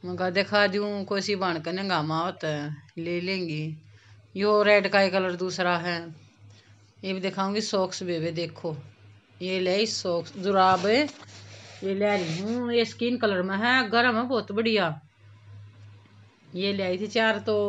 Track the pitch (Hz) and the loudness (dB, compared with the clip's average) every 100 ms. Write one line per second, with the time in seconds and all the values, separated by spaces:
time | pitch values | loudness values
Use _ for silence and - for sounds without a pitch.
0 | 180 180 185 180 196 208 202 196 208 208 | -8 -4 -2 0 2 4 4 2 -4 -4
1 | 190 202 190 202 185 165 160 180 196 175 | -4 -4 -2 -2 0 -2 -4 -4 0 0
2 | 151 160 175 185 160 151 147 147 - - | 0 0 -2 -4 -4 -4 -6 -10 -14 -10
3 | 165 175 180 190 175 151 156 156 - - | -6 -4 -4 -4 -4 -4 -6 -10 -16 -20
4 | - - _ 185 202 208 208 208 196 202 | -20 -20 _ -2 2 4 6 6 6 4
5 | 196 190 185 175 185 180 180 175 175 170 | 4 4 0 -2 -4 0 0 2 0 -4
6 | 170 156 - _ - - _ - _ _ | -6 -16 -20 _ -20 -20 _ -20 _ _
7 | 190 190 185 190 196 208 214 202 185 - | -6 -4 -4 -2 -2 -2 -2 0 -2 -4
8 | 185 170 165 165 165 - 170 147 - - | -4 -2 -2 -4 -6 -6 -8 -8 -12 -20
9 | - - _ - 180 185 185 190 220 - | -20 -20 _ -12 -6 -2 0 2 0 -2
10 | 190 170 165 - 190 190 185 185 185 233 | -2 -2 -4 -6 0 4 6 6 4 2
11 | 294 - - - - - - - 190 196 | 2 -4 -20 -20 -20 -20 -20 -8 -4 0
12 | 208 202 170 160 208 240 240 233 226 - | 2 2 0 -4 -2 -4 0 0 0 -2
13 | 240 247 220 190 185 196 233 254 226 226 | -2 2 2 0 0 0 2 2 2 2
14 | 247 220 247 254 208 202 226 214 175 151 | 4 2 0 -2 -2 -2 2 2 2 -2
15 | - _ - - - - - - - - | -12 _ -20 -20 -20 -20 -20 -20 -20 -20
16 | - - - _ - 180 196 202 190 185 | -20 -20 -20 _ -14 -6 -4 -2 -2 -2
17 | 208 226 220 208 202 214 | -2 2 2 2 0 0